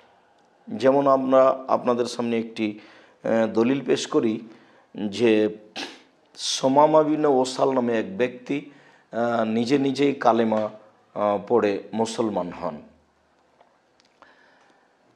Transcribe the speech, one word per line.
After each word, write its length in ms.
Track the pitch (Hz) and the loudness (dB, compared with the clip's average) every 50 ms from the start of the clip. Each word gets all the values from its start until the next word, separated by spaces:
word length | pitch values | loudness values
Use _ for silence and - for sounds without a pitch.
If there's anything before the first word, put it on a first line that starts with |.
| _ _ _ _ _ _ _ _ _ _ _ _ _ - | _ _ _ _ _ _ _ _ _ _ _ _ _ -12
যেমন 360 | - 107 117 131 135 143 139 | -8 0 2 2 2 4 4
আমরা 580 | 139 135 135 131 131 131 131 131 131 131 - - - | 4 2 2 2 4 4 6 6 4 2 0 -2 -2
আপনাদের 380 | 110 113 - 123 123 117 120 | -2 0 0 0 -2 -2 -2
সামনে 320 | 117 - - 120 117 117 113 | -4 -6 -6 -4 -4 -4 -4
একটি, 400 | 113 113 - - 110 104 104 - - - - - - _ _ _ - | -4 -6 -6 -6 -6 -6 -6 -8 -16 -20 -20 -20 -20 _ _ _ -4
আহ, 220 | 113 113 113 113 | -2 0 0 0
দলিল 380 | 110 95 113 113 123 135 139 139 | 2 2 2 2 2 0 0 -2
পেশ 220 | - 143 135 - | -2 -2 -2 -2
করি 340 | - - - - 113 107 113 - - - - - _ _ _ _ _ - | -2 -2 0 0 0 -2 -4 -8 -14 -20 -20 -20 _ _ _ _ _ -10
যে 540 | - 101 104 98 98 120 113 110 107 107 107 107 - - - _ - - - - - _ _ _ _ _ _ _ | -8 -8 -6 -2 0 2 4 4 4 2 0 -2 -6 -14 -18 _ -14 -14 -14 -16 -20 _ _ _ _ _ _ _
সোমামা 680 | - - - - - - 135 135 143 151 151 156 156 156 | -10 -8 -6 -4 -2 0 2 4 4 4 6 6 4 4
বিন 220 | 151 156 151 151 | 2 2 2 2
ওসাল 460 | 147 135 127 131 131 - - 135 135 | 2 4 2 2 0 0 0 0 0
নামে 280 | 131 131 120 120 117 110 | 0 0 0 0 0 -2
এক 200 | 104 95 95 98 | -2 -4 -4 -2
ব্যক্তি, 520 | 123 120 123 - - - 143 147 147 - - - _ _ _ _ _ _ - | -2 -2 -4 -8 -10 -8 -8 -8 -8 -12 -18 -20 _ _ _ _ _ _ -6
আহ, 320 | 113 117 120 120 117 110 | -4 -2 -2 0 0 0
নিজে 340 | 110 110 113 120 117 143 139 | 0 0 -2 0 0 0 0
নিজেই 360 | 135 139 131 123 143 143 131 | 0 0 0 0 0 0 0
কালেমা, 540 | - - 120 113 117 113 110 110 107 107 107 - - - - _ _ _ _ - | 2 2 2 4 4 2 0 0 -2 -2 -4 -8 -12 -20 -20 _ _ _ _ -6
আহ, 240 | - 104 104 104 101 98 - | -2 0 0 0 -2 -2 0
পড়ে 340 | 120 117 104 104 98 - - - - | 2 2 2 2 0 -2 -6 -8 -6
মুসলমান 600 | 110 113 113 - - 117 110 98 92 87 87 80 | -4 -4 -4 -4 -4 -4 -2 -2 -4 -6 -6 -8
হন। 300 | 80 87 85 76 73 - - _ _ _ _ _ _ _ _ _ _ _ _ _ _ _ _ _ _ _ _ _ _ _ _ _ _ - - _ _ _ _ _ _ _ _ _ _ _ _ _ _ _ _ _ | -8 -8 -10 -10 -10 -16 -20 _ _ _ _ _ _ _ _ _ _ _ _ _ _ _ _ _ _ _ _ _ _ _ _ _ _ -20 -20 _ _ _ _ _ _ _ _ _ _ _ _ _ _ _ _ _